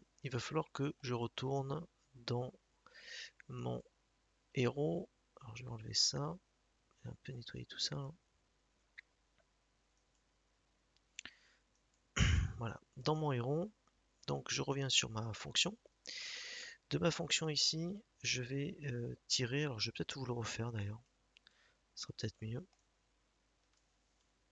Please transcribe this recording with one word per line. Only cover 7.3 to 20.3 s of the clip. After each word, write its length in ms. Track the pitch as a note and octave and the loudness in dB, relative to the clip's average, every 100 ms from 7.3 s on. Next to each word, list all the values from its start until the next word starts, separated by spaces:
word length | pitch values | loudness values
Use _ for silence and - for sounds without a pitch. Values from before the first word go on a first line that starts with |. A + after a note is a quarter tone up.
nettoyer 320 | C3 A#2 B2 B2+ | -10 -8 -10 -8
tout 140 | - | -4
ça, 160 | - D3 | -2 -2
hein. 200 | C#3 E3 _ _ _ _ _ _ _ - - _ _ _ _ _ _ _ _ _ _ _ _ _ _ _ _ _ _ _ _ - - - - - _ _ _ _ _ - | -6 -10 _ _ _ _ _ _ _ -20 -20 _ _ _ _ _ _ _ _ _ _ _ _ _ _ _ _ _ _ _ _ -14 -14 -16 -20 -20 _ _ _ _ _ 4
<clears throat> 420 | - - - - | 6 8 4 2
Voilà. 220 | A2+ - - - | -4 -6 -12 -2
Dans 180 | C3 D#3 | 2 4
mon 160 | D3+ | 4
héros, 400 | B2+ A#2 D3+ G3+ - _ _ _ _ - | 2 4 2 0 -6 _ _ _ _ -4
donc 260 | C#3 C3 | -2 0
je 120 | - | -2
reviens 260 | - C#3 C3+ | 0 0 4
sur 220 | - B2+ | 4 4
ma 200 | A2 A2+ | 0 -2
fonction. 440 | G#2 B2 A2 F3+ G#3+ - _ - - - - - - - - - | -4 -2 2 2 0 -14 _ -10 -6 -6 -8 -8 -8 -10 -12 -2
De 80 | C#3+ | 4
ma 140 | E3 | 4
fonction 380 | - E3 - D#3+ | 4 2 2 2
ici, 400 | D3 - D#3+ E3+ G3+ - _ | 4 4 2 0 -4 -10 _
je 180 | B2 B2 | 0 0
vais, 360 | B2 C#3 D3 G3 | 0 -2 -2 -4
euh, 320 | D3 A#2+ A#2+ B2 - | -4 -2 -2 -4 0
tirer, 380 | - B2 C3+ D3+ | 2 2 2 0
alors 140 | A2+ | 0
je 100 | G#2+ | -2
vais 40 | |
peut-être 240 | - E3+ C#3+ | -2 -4 -4
vous 80 | |
le 80 | B2+ | -2